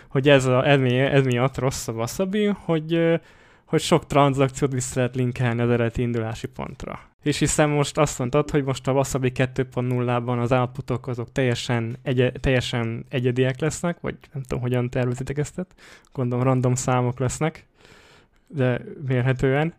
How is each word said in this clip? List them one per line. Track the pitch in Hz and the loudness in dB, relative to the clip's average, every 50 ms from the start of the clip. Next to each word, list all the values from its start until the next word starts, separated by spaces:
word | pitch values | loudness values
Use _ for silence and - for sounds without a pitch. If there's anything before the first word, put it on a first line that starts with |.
| - - | -20 -4
hogy | - 139 131 147 | -4 2 6 6
ez | 143 135 127 | 6 6 6
a, | 131 127 127 139 147 | 4 4 4 4 4
ez | 143 139 | 4 4
mi-, | 131 123 123 127 | 4 2 2 2
ez | 135 139 139 139 135 | 2 4 4 4 4
miatt | 131 120 120 127 135 - - | 4 2 2 2 0 0 0
rossz | 127 135 - - - - | -2 -2 -2 -4 -8 -8
a | |
Wasabi, | 113 110 117 120 - - 190 190 190 214 208 208 202 - - | -6 -4 -6 -6 -2 -4 -4 -2 0 0 0 0 0 -2 -2
hogy, | - 165 160 156 156 170 | -2 -2 -2 0 0 0
ö, | 165 165 165 165 160 - - - - - - - _ _ | 2 4 2 2 0 -2 -8 -20 -20 -20 -20 -20 _ _
hogy | _ - 156 | _ -2 -2
sok | - - 180 147 - | 2 4 2 2 2
tranzakciót | - - 139 143 143 135 135 139 131 131 - 147 135 | 2 4 4 4 4 4 2 0 0 0 -2 -2 -2
vissza | 135 123 123 - - | 0 -2 -4 -4 -2
lehet | 131 127 120 123 | -2 -2 0 0
linkelni | 131 127 123 123 - 131 120 117 117 | -2 -2 -2 -2 -2 -2 0 0 0
az | 120 120 | 2 2
eredeti | 120 117 117 117 - - | 2 2 0 0 0 -2
indulási | 123 120 120 117 110 110 110 - - | -2 -2 -2 -2 -4 -4 -6 -8 -10
pontra. | - - - 69 - - - - - - - - _ _ _ | -12 -10 -10 -10 -10 -10 -12 -12 -12 -12 -14 -16 _ _ _
És | _ 147 143 - | _ -2 0 0
hiszen | 156 139 - - 151 147 | 0 0 2 2 2 2
most | 147 147 143 - - 156 | 4 2 0 0 2 0
azt | 151 143 - - | 0 0 0 -4
mondtad, | 131 120 120 147 147 147 | -4 0 0 0 0 2
hogy | - 151 135 | 0 -2 0
most | 139 127 127 - 135 | 0 -4 -4 -2 0
a | |
Wasabi | 131 139 131 - - 139 131 127 | 0 0 0 0 -2 -2 -2 -2
kettő | 127 - 131 127 127 - 131 | 0 0 -2 -2 -2 -4 -4
pont | 127 - 127 123 123 | -4 -4 -4 -2 -2
nullában | 127 123 123 120 123 123 120 120 123 120 | -2 -2 0 0 -2 -2 -2 -2 -2 -2
az | 120 120 | 0 2
outputok | 131 127 123 123 127 - - - 127 117 - | 2 2 2 0 -4 -10 -6 -6 -6 -6 -4
azok | - 120 120 113 - | -6 -8 -8 -8 -6
teljesen | - - 135 123 120 - - - 123 117 113 113 123 - | -2 0 0 0 0 -2 -2 -2 -2 -2 -2 -4 -8 -8
egye-, | - 147 131 127 123 127 127 127 | -6 -2 2 2 2 2 0 -2
teljesen | - 143 131 123 120 - - 120 117 113 113 120 131 - | 0 2 2 2 0 -2 -4 -4 -4 -4 -6 -8 -10 -6
egyediek | - 131 120 127 123 127 127 127 131 - | -6 -2 -2 0 0 2 0 0 0 -2
lesznek, | 160 151 - - - 175 165 - | -4 -4 -4 -2 -4 -6 -6 -4
vagy | - 139 143 - - - | -8 -8 -8 -10 -16 -14
nem | - 139 | -14 -14
tudom, | 131 - 143 135 | -8 -6 -6 -4
hogyan | 120 123 123 123 123 123 | -4 -2 -2 -2 -2 -2
tervezitek | 131 131 123 127 123 127 131 - 135 147 | -2 -2 -2 -2 -4 -6 -8 -8 -6 -6
ezt, | 147 - - - 185 - - _ - - - - _ _ | -6 -6 -6 -10 -12 -12 -14 _ -20 -20 -20 -20 _ _
gondolom | _ - 127 120 123 123 127 | _ -4 -4 -2 0 0 2
random | 131 131 127 127 127 127 | 2 2 4 2 2 0
számok | 123 - 135 127 123 123 123 123 - | 0 0 0 0 2 0 0 -2 -2
lesznek, | 127 123 - - 156 160 160 - - _ _ _ _ - - - - - - - _ _ _ _ _ | -4 -4 -2 -2 -4 -4 -4 -6 -18 _ _ _ _ -20 -20 -20 -20 -20 -20 -20 _ _ _ _ _
de | _ - 147 127 127 123 - - - - - 151 | _ -4 -2 0 0 0 -2 -6 -10 -14 -10 -4
mérhetően. | 127 131 123 120 135 131 127 143 135 135 143 156 165 - | -2 0 0 2 2 0 2 2 2 2 2 0 -2 -4